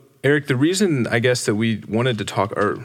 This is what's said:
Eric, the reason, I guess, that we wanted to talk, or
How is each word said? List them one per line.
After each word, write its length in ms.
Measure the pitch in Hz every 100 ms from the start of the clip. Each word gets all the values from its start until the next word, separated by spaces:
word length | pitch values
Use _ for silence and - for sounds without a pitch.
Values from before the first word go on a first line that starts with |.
| - _
Eric, 220 | 135 151 147
the 80 |
reason, 540 | 127 156 190 202 139 117
I 100 | 117
guess, 260 | 120 123 -
that 100 | 107
we 260 | 113 107 -
wanted 280 | 107 127 107
to 60 |
talk, 280 | 95 - 98 -
or 280 | 101 -